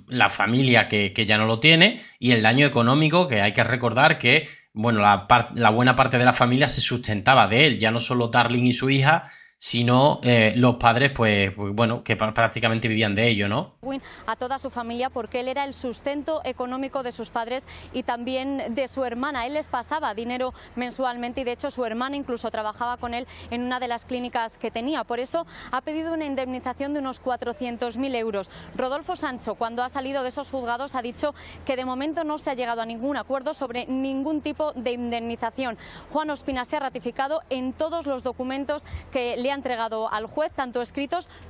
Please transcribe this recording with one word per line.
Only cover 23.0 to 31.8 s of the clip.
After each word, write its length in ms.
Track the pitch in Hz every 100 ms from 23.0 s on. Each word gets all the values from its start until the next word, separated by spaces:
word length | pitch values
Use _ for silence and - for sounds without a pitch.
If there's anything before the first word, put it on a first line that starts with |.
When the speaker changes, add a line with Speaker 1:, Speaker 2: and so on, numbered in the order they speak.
| 240
Speaker 2:
él 140 | 233 254 - -
en 100 | 240
una 160 | 247 254
de 80 | 254
las 180 | 233
clínicas 540 | - 254 247 240 226 -
que 140 | 226
tenía. 320 | 226 247 311
Por 160 | 220 240
eso 260 | 254 330 - - -
ha 100 | 254
pedido 320 | 285 311 320
una 120 | 330
indemnización 680 | 294 262 254 254 254 247 277
de 60 | 294
unos 220 | 269 247
cuatrocientos 760 | 262 247 240 233 247 233 240 226
mil 200 | 269 247
euros. 340 | 226 202 185 - - -
Rodolfo 380 | 254 285 320
Sancho, 400 | 349 302 247 -
cuando 300 | 196 226 233
ha 40 | 247
salido 360 | 277 262 277
de 60 | 254
esos 200 | 269 269
juzgados, 460 | 269 240 240 277 262
ha 60 |
dicho 340 | 240 240 294 - - -
que 120 | -
de 80 | 254